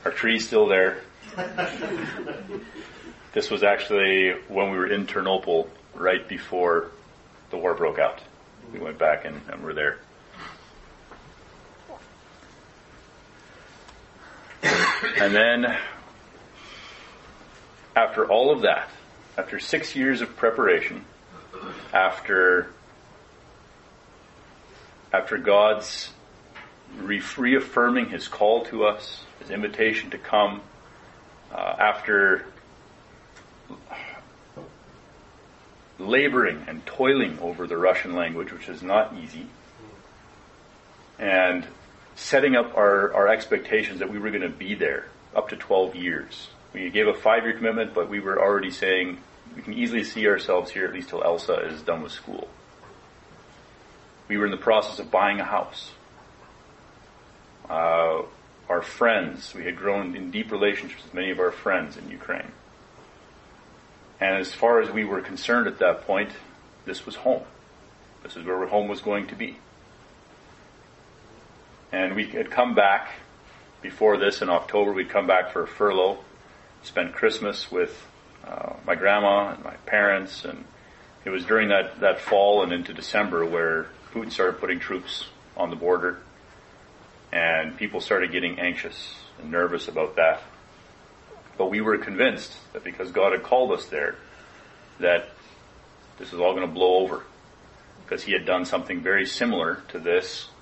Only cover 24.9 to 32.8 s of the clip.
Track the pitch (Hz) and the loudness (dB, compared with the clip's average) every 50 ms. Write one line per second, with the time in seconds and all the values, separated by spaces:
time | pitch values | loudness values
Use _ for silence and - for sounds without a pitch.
24.9 | - - - - - 95 - - 110 95 82 101 101 101 104 107 107 107 104 - | -20 -20 -8 -2 -2 -2 0 0 -6 -2 2 6 6 8 8 6 4 2 -2 -10
25.9 | - - - - - - - - - - - - - - - - - - - - | -10 -10 -12 -14 -16 -20 -20 -20 -20 -20 -20 -20 -20 -20 -20 -20 -20 -20 -20 -20
26.9 | - - - 98 101 101 - - - 139 127 123 131 131 131 - - 127 120 120 | -16 -12 -6 -4 -4 -4 -4 -8 -6 -2 2 4 4 4 2 2 2 2 4 4
27.9 | 123 127 117 98 92 82 - - - - 104 104 113 117 117 - - 110 107 104 | 4 2 0 -2 -6 -10 -10 -10 -2 2 4 4 4 4 0 -4 -2 2 2 2
28.9 | 104 - - - - - - - - - - - 95 104 107 104 - - 110 110 | 2 0 -8 -14 -14 -16 -18 -20 -20 -20 -14 -10 -8 -6 -6 -6 0 2 2 2
29.9 | 107 - - - - - - - - 107 104 101 101 101 - - - - - - | 2 0 -4 -6 -12 -12 -4 2 4 4 4 4 0 -6 -14 -18 -20 -20 -20 -20
30.9 | - - - - - - - - - - - - - - 50 - - - 104 107 | -20 -20 -20 -20 -20 -20 -20 -20 -20 -20 -20 -12 -8 -6 -4 -4 0 2 2 2
31.9 | 104 - - 110 104 101 98 98 92 87 - - - - - - - - | 2 0 0 2 4 4 6 6 4 2 -2 -12 -20 -20 -20 -20 -20 -20